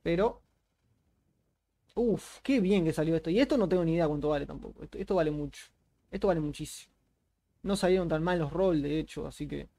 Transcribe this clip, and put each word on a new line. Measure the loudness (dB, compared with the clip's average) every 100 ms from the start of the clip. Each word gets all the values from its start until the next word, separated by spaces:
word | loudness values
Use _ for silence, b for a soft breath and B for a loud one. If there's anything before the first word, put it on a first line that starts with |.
Pero, | 0 0 0 -2 _ _ _ _ _ _ _ _ _ _ _ _ _ _ _ -2
uf, | 0 0 -4 -10
qué | 0 2
bien | 4 4 2
que |
salió | 0 0 0
esto. | 2
Y | 2
esto | 4 2
no | 2
tengo | 2 2
ni |
idea | 2 0
cuánto | 0 0
vale | -2 -4
tampoco. | -10 -14 -16
Esto, | -14 -12
esto | -2 0
vale | 0
mucho. | -2 -8 -12 -20 _ _ _ _
Esto | -2 0
vale | 0
muchísimo. | -2 -6 -10 -12 -20 _ _ _ _ _ _ _
No | -4 0
salieron | 4 2 2
tan | 0
mal | 0 0
los | -2
rolls, | 0 2 2
de | 0 -4
hecho, | -4 -10 -10
así | -10 -10
que | -8 -12